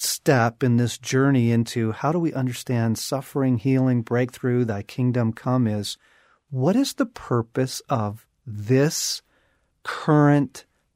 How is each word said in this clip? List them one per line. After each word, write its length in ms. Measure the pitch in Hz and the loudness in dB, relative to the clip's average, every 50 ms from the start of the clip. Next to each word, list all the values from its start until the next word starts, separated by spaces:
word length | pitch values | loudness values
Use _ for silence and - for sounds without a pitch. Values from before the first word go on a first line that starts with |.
step 640 | - - - - - - 139 123 113 117 113 - | -6 -6 -6 -2 2 2 4 4 4 2 0 0
in 140 | 135 123 117 | 0 2 2
this 200 | 120 120 113 - | 2 2 0 -2
journey 540 | - - - 131 131 135 139 139 127 117 117 | -6 -6 -2 0 2 2 4 4 2 2 2
into 420 | 117 117 117 - - 123 113 110 | 2 2 0 -2 -2 -4 -2 -4
how 200 | 107 - - 143 | -4 -4 -2 -2
do 60 | 165 180 | 0 0
we 140 | 165 151 | -2 -2
understand 640 | - 135 127 127 120 - - - 123 117 113 113 110 - | -2 -2 -4 -4 -6 -6 -6 -4 -2 0 0 0 -2 -4
suffering, 600 | - - 139 131 - - - 143 131 131 123 113 | -4 -6 -6 -6 -6 -6 -4 -2 0 0 0 0
healing, 440 | - 135 131 131 131 131 123 120 | 0 0 2 2 2 2 0 0
breakthrough, 600 | 110 - 120 123 127 123 - - - 127 123 123 123 | -2 -2 0 0 -2 -2 -4 -6 -4 -2 0 0 0
thy 180 | 110 104 101 | -2 -2 -6
kingdom 500 | 98 - - - 123 123 120 123 113 113 | -8 -8 -6 -2 -2 0 0 0 0 -2
come 340 | 110 - - 127 127 127 120 | -2 -4 -2 0 0 2 2
is, 320 | 110 104 104 101 - - - _ _ _ _ _ _ _ _ _ - | 0 0 -2 -4 -8 -10 -14 _ _ _ _ _ _ _ _ _ -10
what 260 | 143 127 127 170 202 | -4 -2 0 2 2
is 180 | 262 277 - - | 2 0 -2 -2
the 120 | - 269 | -4 -4
purpose 720 | - - - - - 131 117 113 - - 135 131 131 - - - - | -6 -6 -10 -6 -2 -2 -2 -2 -2 -2 -4 -4 -4 -6 -8 -6 -4
of 380 | 139 117 107 104 104 - _ _ _ _ - | -2 -2 -2 -4 -6 -10 _ _ _ _ -16
this 760 | 123 104 104 104 107 127 131 143 165 - - - - - - - _ _ _ _ _ _ _ _ _ _ _ | -14 -12 -6 -2 2 4 4 4 2 0 -4 -6 -6 -6 -8 -12 _ _ _ _ _ _ _ _ _ _ _
current 800 | - - - - - 160 151 151 147 143 147 143 139 127 - - - _ _ _ _ _ _ | -12 -10 -10 -4 2 4 6 6 6 6 6 4 2 0 -6 -12 -20 _ _ _ _ _ _